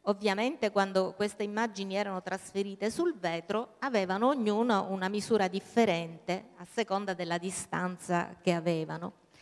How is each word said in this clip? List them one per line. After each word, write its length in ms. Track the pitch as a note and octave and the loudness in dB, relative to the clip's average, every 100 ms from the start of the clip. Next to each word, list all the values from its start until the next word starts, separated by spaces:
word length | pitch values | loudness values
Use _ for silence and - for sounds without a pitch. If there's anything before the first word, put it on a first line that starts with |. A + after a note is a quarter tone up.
Ovviamente 680 | G3+ G3+ G#3 G3 A#3+ D#4+ G#3+ | 0 0 2 2 0 0 0
quando 420 | G3+ G3 F#3+ F#3 | 2 2 2 0
queste 300 | - G#3 - | 0 -4 -2
immagini 520 | G#3 G#3 A#3 G3 G3 F#3+ | -4 -2 -2 -4 -4 -2
erano 260 | G3+ F#3 | -2 -4
trasferite 720 | F3+ F#3+ - G3 G3+ G3 G#3 | -4 -8 -4 -4 -4 -2 -2
sul 240 | A#3 F4 B3+ | 2 0 0
vetro 580 | F3 E3+ E3 G#3+ - - | -2 -2 -2 -2 -2 -6
avevano 480 | C4+ A3+ F#3 F#3+ A#3+ | 0 0 2 2 2
ognuno 600 | C#4+ G#3+ G#3 A#3+ G3+ - | 4 2 2 4 2 2
una 180 | F#3+ F#3 | -2 -2
misura 400 | G#3 G3 A3 F#3 | -2 2 2 2
differente 1000 | F#3+ - - A3 E3+ E3 E3 - F#3 - - | -2 0 2 4 2 -2 -8 -6 -6 -6 -20
a 80 | F3 | -8
seconda 480 | - A3 F#3+ G3+ | -6 -2 -2 -2
della 240 | F3 E3+ E3+ | -4 -2 -2
distanza 1000 | F#3 F#3 - E3+ F3+ F3+ - F3 - F3+ | -2 -6 -4 -2 -2 -4 0 0 0 -2
che 100 | F#3 | 0
avevano. 640 | E3+ E3 E3 D#3 D#3+ F3 - _ - | 2 2 0 -2 -6 -10 -12 _ -20